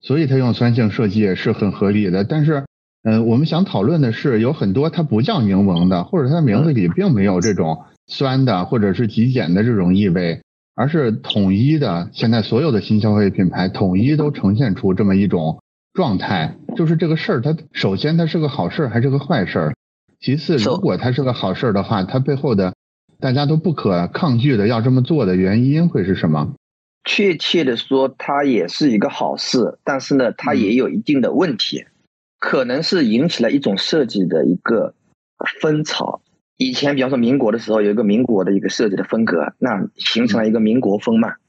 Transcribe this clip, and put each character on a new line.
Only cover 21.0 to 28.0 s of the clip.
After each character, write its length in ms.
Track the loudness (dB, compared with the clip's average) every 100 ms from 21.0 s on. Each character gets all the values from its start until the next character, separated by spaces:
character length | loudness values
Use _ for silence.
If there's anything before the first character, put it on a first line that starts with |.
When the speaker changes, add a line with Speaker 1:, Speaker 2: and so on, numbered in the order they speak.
| -2
Speaker 1:
是 100 | -2
个 120 | -2
好 200 | -2 -4
事 120 | -2 0
儿 80 |
的 100 | -2
话， 200 | -2 -2
它 140 | -2 -2
背 180 | -2 -2
后 200 | 0 0
的 180 | 0 -4 _ _ _ _
大 140 | -2
家 120 | 0 2
都 120 | 0
不 160 | 0
可 340 | -2 0 0 -2
抗 300 | -2 0 2
拒 180 | 2 2
的 120 | 2
要 120 | 0
这 100 | 2
么 120 | 2
做 240 | 2 0 2
的 100 | 2
原 300 | 2 2 2
因 240 | 2 2
会 160 | 0 0
是 100 | 0
什 140 | 0
么？ 240 | 0 -2 -8 _ _ _ _
Speaker 2:
确 320 | -6 0 0 0
切 300 | -2 0 0
的 100 | -2
说， 380 | -2 0